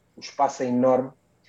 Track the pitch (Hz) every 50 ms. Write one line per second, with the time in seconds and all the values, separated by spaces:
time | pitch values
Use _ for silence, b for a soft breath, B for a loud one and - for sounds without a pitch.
0 | _ _ _ - - - - - 139 131 - - 131 123 123 123 131 131 127 123
1 | 131 139 - _ _ _ _ _ b